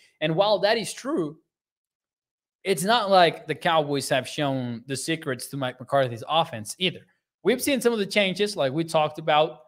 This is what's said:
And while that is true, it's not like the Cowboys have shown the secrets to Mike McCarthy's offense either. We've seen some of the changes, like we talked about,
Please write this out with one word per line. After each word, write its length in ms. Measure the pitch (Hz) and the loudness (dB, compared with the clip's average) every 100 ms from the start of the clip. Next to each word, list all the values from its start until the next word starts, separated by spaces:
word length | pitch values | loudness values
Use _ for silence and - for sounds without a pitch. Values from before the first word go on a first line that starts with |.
| _ _ | _ _
And 140 | 156 | -2
while 240 | 165 202 202 | 2 2 2
that 180 | 196 226 | 2 0
is 140 | 185 | -2
true, 460 | - 254 294 151 - _ _ _ _ _ _ _ _ _ _ _ _ | -8 -6 -4 -4 -8 _ _ _ _ _ _ _ _ _ _ _ _
it's 200 | 185 175 | -2 0
not 260 | 185 240 202 | 2 2 4
like 360 | 190 165 - - | 6 6 4 -6
the 80 | |
Cowboys 540 | 147 175 160 143 139 135 | -4 2 2 2 -2 0
have 200 | 135 127 | -2 -2
shown 560 | - 143 135 123 117 135 | -4 -2 -2 -4 -8 -8
the 100 | 135 | -6
secrets 520 | - 160 147 123 - | -4 -4 -4 -6 -8
to 80 | 139 | -6
Mike 240 | 131 - | -6 -8
McCarthy's 440 | 127 139 131 117 - | -2 0 0 -2 -2
offense 480 | 156 160 113 107 - | 0 0 -4 -12 -4
either. 280 | 180 135 - _ _ _ | -4 -4 -12 _ _ _
We've 160 | 175 254 | 0 0
seen 200 | 294 269 | 0 0
some 120 | 233 | 2
of 60 | 226 | 0
the 80 | 196 | 0
changes, 500 | 214 196 185 208 185 | 0 0 0 -4 0
like 160 | 135 | -2
we 120 | 143 | 0
talked 340 | 165 160 151 151 | 0 0 0 -2
about, 440 | 160 151 160 165 | 2 4 2 -2